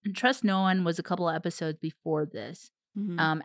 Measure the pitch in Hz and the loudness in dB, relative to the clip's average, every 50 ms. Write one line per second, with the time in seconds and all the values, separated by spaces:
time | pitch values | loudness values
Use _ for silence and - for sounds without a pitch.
0 | - 208 190 - - 254 262 - - 202 190 190 190 185 185 190 180 170 165 170 | -6 -6 -4 2 2 2 2 4 2 2 4 4 4 4 4 4 2 2 0 0
1 | 160 - 180 180 175 165 160 160 - 170 - - 165 156 156 - - 156 - _ | -2 -2 -2 0 0 0 0 0 -2 -4 -4 -2 -4 -4 -4 -4 -6 -8 -8 _
2 | - 160 156 151 151 - - 110 104 131 170 - - - _ _ _ _ - 202 | -4 -2 0 0 0 -2 -6 -10 -10 -10 -12 -16 -18 -20 _ _ _ _ -8 -6
3 | 208 190 175 165 160 160 160 156 | -4 -4 -2 0 0 0 0 0